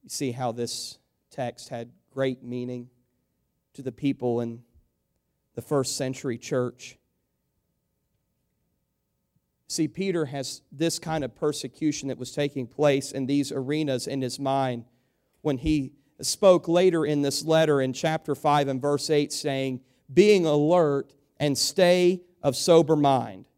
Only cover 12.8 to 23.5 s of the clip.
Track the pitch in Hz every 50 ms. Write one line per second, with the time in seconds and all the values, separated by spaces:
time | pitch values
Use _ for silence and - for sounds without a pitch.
12.8 | 151 147 139 139 139 - - 135 135 123 143 143 139 139 - 135 131 127 147 156
13.8 | 156 143 135 123 - - 135 139 131 123 120 - 139 135 135 135 135 131 123 117
14.8 | 113 _ _ _ _ _ _ _ _ _ _ _ _ 156 143 127 123 156 156 151
15.8 | 135 127 _ _ _ _ _ _ - - - - - 196 180 170 - - 170 175
16.8 | 185 190 170 165 156 147 151 147 143 139 135 - 156 156 160 160 160 151 147 139
17.8 | 131 131 127 - - 156 156 156 - - 143 - - 156 143 147 147 135 135 131
18.8 | 123 143 143 135 - - 160 147 147 - - - - 147 135 135 135 135 131 127
19.8 | _ _ _ _ _ _ 135 131 185 208 208 190 175 160 147 147 147 151 175 180
20.8 | 165 147 143 139 - _ _ _ _ _ _ _ 147 147 139 127 - - - -
21.8 | 185 175 180 180 180 175 190 180 - _ _ _ - 147 127 - - - 170 165
22.8 | 170 139 160 151 143 139 139 127 120 113 98 92 - _